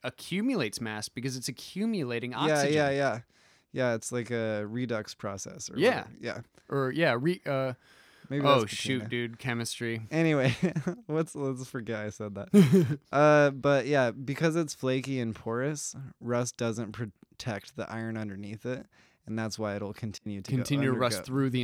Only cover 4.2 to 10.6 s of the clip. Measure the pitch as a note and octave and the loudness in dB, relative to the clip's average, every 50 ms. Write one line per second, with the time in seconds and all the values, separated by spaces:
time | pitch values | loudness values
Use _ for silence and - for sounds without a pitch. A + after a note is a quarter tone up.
4.2 | A#2 G#2 B2 A#2 A2+ A2 G#2+ G#2 G#2 G#2 A2 B2 B2+ A#2 A#2 A2 G#2+ - - - | -4 -2 -2 -2 -2 0 -2 -2 -4 -4 -4 -4 -2 -2 -2 -4 -4 -6 -12 -10
5.2 | - G#2+ G2 G2 - - - - - - - - E3+ A#3+ A#3 C#3 - A2 C3 - | -8 -8 -8 -8 -10 -12 -12 -12 -12 -8 -2 2 2 2 2 0 -4 -10 -14 -12
6.2 | D3+ A#2 - - A#2 _ _ - _ - - C#3 C3+ C3 B2+ D3 E3+ D#3 A#2+ A#2 | -10 -8 -8 -10 -12 _ _ -20 _ -6 -2 -2 -2 0 0 0 2 2 2 2
7.2 | B2+ E3 F3+ F#3+ - D#3 C#3 C3+ C3 C3 B2+ - _ _ - - - - _ - | 2 0 -2 -2 -4 -4 -2 -2 -2 -4 -6 -8 _ _ -20 -20 -20 -20 _ -20
8.2 | - - C3+ C#3+ C#3+ C#3+ C#3+ C3 A2 G#2 - - - - C3+ B2+ G#2+ A2+ A#2 A#2+ | -12 -6 -4 0 4 6 6 6 4 2 -4 -6 -4 -2 -2 -2 -2 -4 -4 -4
9.2 | A#2+ A#2 A#2 A2+ - C3 A#2+ A#2 A#2 A2+ - - A#2+ A#2 A2+ A2+ A2 G#2+ D3+ D#3+ | -4 -4 -6 -8 -4 -4 -2 -2 -2 -4 -6 -6 -4 -4 -4 -6 -6 -4 0 2
10.2 | E3 D#3+ D#3 C#3+ B2+ C3+ A#2+ - | 2 4 4 4 4 2 2 2